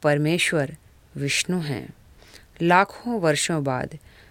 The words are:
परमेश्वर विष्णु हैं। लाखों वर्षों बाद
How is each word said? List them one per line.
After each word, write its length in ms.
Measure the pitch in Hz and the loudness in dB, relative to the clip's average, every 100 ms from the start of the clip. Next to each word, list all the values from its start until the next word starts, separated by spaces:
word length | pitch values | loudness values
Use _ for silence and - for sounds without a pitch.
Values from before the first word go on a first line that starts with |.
परमेश्वर 760 | 151 147 151 170 - 165 139 151 - _ _ 143 | 0 2 2 0 0 0 -2 -6 -20 _ _ -8
विष्णु 440 | 139 - - 180 | -4 -2 -2 -4
हैं। 280 | 151 127 - - - - - - - - | -4 -6 -8 -16 -20 -20 -20 -20 -20 -2
लाखों 580 | 170 175 202 - 240 233 | 4 6 4 -2 -6 0
वर्षों 420 | 170 147 - 160 | 2 2 0 -2
बाद 340 | 139 127 139 160 - - - | -2 -4 -6 -10 -20 -20 -20